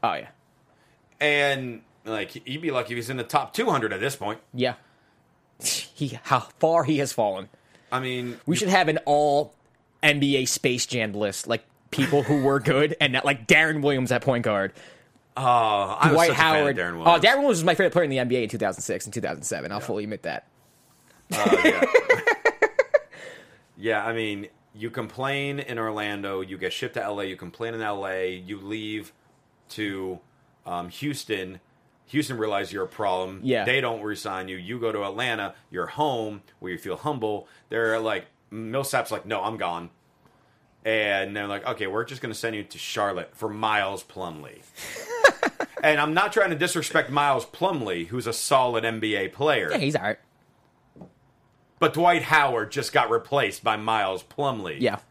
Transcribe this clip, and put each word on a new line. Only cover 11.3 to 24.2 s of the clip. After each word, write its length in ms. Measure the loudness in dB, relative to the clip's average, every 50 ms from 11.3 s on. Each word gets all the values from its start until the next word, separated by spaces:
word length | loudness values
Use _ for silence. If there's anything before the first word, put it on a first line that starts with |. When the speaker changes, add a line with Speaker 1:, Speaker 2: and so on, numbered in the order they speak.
| -2 -4 -4 -2
Speaker 1:
like, 160 | -4 -4 -4 _ _ _ _ _
people 320 | 0 0 2 4 4 2
who 200 | 4 4 2 4 4
were 160 | 4 2 4
good 360 | 2 4 4 4 4 2 2 2
and 120 | 2 2
not, 120 | 2 2 2
like, 240 | 0 0 0 4 6
Darren 340 | 6 6 6 4 2 2
Williams 300 | 2 2 2 2 2 2
at 100 | 0 2
point 220 | 2 2 0 2 2
guard. 280 | 0 2 2 0 -2 -4 -10 -20 -20 -20 -20 _ _ _ _ _ _ _ -2
Speaker 2:
Oh, 0 | 2 4 4 6 4 4 2 2 0 -2 0 2
I 60 | 4 6
was 60 | 6
Speaker 1:
Dwight 140 | 6 6 4
Speaker 2:
such 60 | 6
a 40 | 4
fan 140 | 4 4 6
of 60 | 4
Speaker 1:
Howard. 140 | 2 2 0
Speaker 2:
Darren 160 | 0 -2 -2 -4
Speaker 1:
Oh, 100 | 2 6
Speaker 2:
Williams. 200 | 6 6 8 8
Speaker 1:
Darren 100 | 6 4
Williams 140 | 6 4 2 2 4
was 60 | 4
my 100 | 2 4
favorite 160 | 4 4 4
player 100 | 4 2 2
in 60 | 2
the 80 | 2 0
N 80 | 0 2
B 80 | 2
A 60 | 0
in 60 | 0 -2
two 100 | -2 -2
thousand 240 | -2 -2 -2 -4
six 220 | -6 -6 -6 -6 -6
and 100 | -8 -8
two 60 | -6
thousand 220 | -4 -4 -6 -6 -6
seven. 260 | -6 -6 -6 -6 -6
I'll 60 | -6 -8
Speaker 2:
Yeah. 80 | -6
Speaker 1:
fully 160 | -4 -4 -4 -4
admit 180 | -6 -8 -8
that. 240 | -6 -6 -8 -8 -10 _ _ _ _ _ _ _ _ _ _ _ _ _ _ _ _ _
Speaker 2:
Uh, 240 | -2 0 4 4 4 6 6
yeah. 180 | 4 4 4 0 4
Speaker 1:
<laughs> 40 | 4 4 6 6 2 2 4 0 0 2 2 0 2 2 0 0 2 0 0 4 4 2 2 2 -20 -18 -18 -18 -18 -20 -20 -20 -20 _ _ _ _ -6
Speaker 2:
Yeah, 240 | -2 0 0 0 0
I 80 | -2
mean, 360 | -2 -2